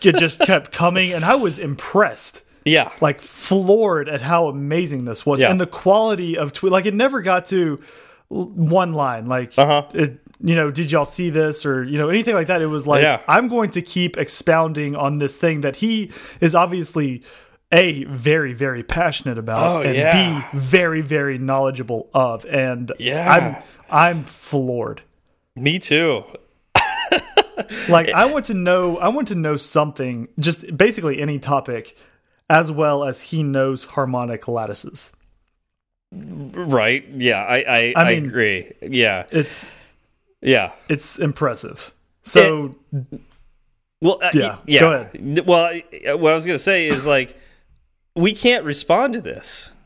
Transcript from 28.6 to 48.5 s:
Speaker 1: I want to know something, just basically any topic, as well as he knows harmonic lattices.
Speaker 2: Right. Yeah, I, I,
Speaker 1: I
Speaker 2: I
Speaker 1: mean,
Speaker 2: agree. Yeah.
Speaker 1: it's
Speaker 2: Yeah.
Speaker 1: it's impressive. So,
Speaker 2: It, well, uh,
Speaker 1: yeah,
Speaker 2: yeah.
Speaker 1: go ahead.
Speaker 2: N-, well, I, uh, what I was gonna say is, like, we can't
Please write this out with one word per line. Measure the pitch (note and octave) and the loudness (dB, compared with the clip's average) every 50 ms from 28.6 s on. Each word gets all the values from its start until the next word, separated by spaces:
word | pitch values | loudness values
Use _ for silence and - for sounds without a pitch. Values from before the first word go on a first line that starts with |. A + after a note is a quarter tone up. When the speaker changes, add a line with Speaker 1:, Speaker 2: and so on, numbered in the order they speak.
| F3+ F3+ F3+ F#3 F3+ F3+ E3+ F3 | 2 2 2 2 2 0 0 0
Speaker 1:
I | F3 F#3+ | 0 -2
want | A#3+ D4 C#4 G#3 | 0 -2 -4 -4
to | G#3 | -4
know | F3 D#3+ D3+ D3+ C#3 | -4 -2 -2 -2 -4
something, | - - - D#3+ D3+ D3 C3 - C3+ B2+ B2 A#2 A#2 - _ - | -4 -2 0 0 0 0 -4 -6 -8 -6 -6 -8 -10 -10 _ -4
just | D3 E3+ D#3+ D#3+ - - E3+ C3+ | -2 -2 -2 -4 -8 -12 0 0
basically | F#3 A#3 A#3 G#3+ E3+ D#3 C3+ C#3 | 2 2 2 -2 -4 -4 -4 -4
any | D3 D3 D3 C#3 | -4 -6 -6 -6
topic, | - - C#3+ C3+ - - B2 A2+ A2 - _ _ _ _ _ _ _ _ _ _ _ - | -4 -2 -2 -2 -2 -4 -8 -10 -10 -14 _ _ _ _ _ _ _ _ _ _ _ 2
as | D#3 D#3+ E3+ D#3 | 2 2 2 0
well | D#3 C#3+ D#3 D3+ C#3+ C#3 C#3+ | -2 -2 0 0 0 0 -2
as | C3+ B2+ - | -4 -6 -8
he | - - - D#3+ | -10 -6 -4 -4
knows | D3+ C#3+ C3+ C3+ C3+ C3+ C3+ B2+ - | -2 -2 0 0 0 0 -2 -6 -10
harmonic | - - - C#3 B2+ B2+ B2 B2 A#2+ A#2 G#2+ - - | -8 -4 -4 -4 -2 -2 -4 -4 -6 -6 -8 -8 -6
lattices. | A#2+ A#2 A2 G#2+ G#2 - - - - - - - - _ _ _ _ _ _ _ _ _ _ _ _ _ _ _ _ _ _ _ | -6 -6 -6 -6 -8 -8 -10 -10 -12 -14 -14 -14 -18 _ _ _ _ _ _ _ _ _ _ _ _ _ _ _ _ _ _ _
Speaker 2:
Right. | - E3+ G#3+ - F3+ D3+ C#3+ C3 - F3 F3+ D#3+ C#3 B2 G#2+ A2 B2 C3+ - - | -20 -18 -16 -16 -14 -14 -14 -14 -12 -10 -4 -2 0 0 2 0 0 -2 -4 -10
Yeah, | C#3 C3+ B2 B2 A2+ F#2+ G2+ | -10 -2 0 0 0 0 0
I, | G#2 B2 B2+ | 0 -2 0
I, | - - B2 A#2 A#2 A#2+ B2+ | 0 2 2 2 2 2 2
Speaker 1:
I | E3 E3+ | 4 4
Speaker 2:
I | F3 - | 4 2
Speaker 1:
mean, | E3 D3 | 0 -2
Speaker 2:
agree. | C3+ A2+ A#2+ A2+ G#2+ G2 F#2 E2+ - - - | -4 -2 0 0 0 0 -2 -6 -10 -16 -18
Yeah. | - F2 C3 B2+ A#2 G#2+ G2 F#2 F2+ - | -12 -4 0 2 2 2 2 -2 -6 -2
Speaker 1:
it's | - E3 D3 - - - - - - - - _ _ _ _ _ _ _ _ _ _ _ | -2 -2 -2 -2 -6 -10 -10 -12 -16 -20 -20 _ _ _ _ _ _ _ _ _ _ _
Speaker 2:
Yeah. | - C3+ C3 A2+ F#2+ F2+ - - _ - | -2 0 0 0 0 -2 -8 -14 _ -6
Speaker 1:
it's | D#3+ C#3+ - - - - | -6 -6 -6 -10 -8 -6
impressive. | E3+ D3 C#3+ - D#3 C3+ A#2 - - - - - - - _ _ _ _ _ _ _ | -6 -6 -4 -4 -6 -6 -6 -8 -12 -16 -18 -18 -20 -20 _ _ _ _ _ _ _
So, | - - A2 G2+ - D#3 D3+ D3 C3+ C3 - _ _ - C#3 B2+ - | 4 6 6 6 6 4 0 -4 -8 -12 -16 _ _ -10 -8 -8 -10
Speaker 2:
It, | - - - _ _ _ _ _ _ _ _ _ _ _ _ _ _ _ | -14 -18 -20 _ _ _ _ _ _ _ _ _ _ _ _ _ _ _
well, | - E3+ G3 - | 2 2 2 2
uh, | - F3+ D#3 | 0 0 2
Speaker 1:
yeah, | D3+ G#2 G2+ G#2 - - | 2 2 0 -4 -8 -2
Speaker 2:
yeah. | - D3 C3+ | 2 4 6
Speaker 1:
go | D#3+ E3 D#3 | 6 6 4
ahead. | C3 A2+ G2+ - | 0 -4 -8 -14
Speaker 2:
N-, | - - C3+ D3 E3 F3 | -12 -8 -4 -2 -2 2
well, | F3+ F3 E3+ E3 | 4 4 4 4
I, | E3+ E3+ E3+ E3 - - - - - | 0 -2 -8 -12 -14 -18 -8 -4 -2
uh, | C#3+ F3 | 0 2
what | E3 D#3 | 2 2
I | D#3 | 2
was | D#3+ D#3+ | 2 0
gonna | F3 F3+ - | -2 -4 -2
say | - G3 G3 F3+ E3 D#3 | 0 0 0 2 2 0
is, | C#3+ C3+ C3 | 0 0 0
like, | D3 C#3+ C3+ B2+ B2 - - _ _ _ _ _ _ _ _ _ _ _ _ _ _ _ | 2 2 2 0 -2 -8 -18 _ _ _ _ _ _ _ _ _ _ _ _ _ _ _
we | E3+ E3+ G#3 G#3 | 0 2 2 0
can't | G#3 - B3 | 2 2 2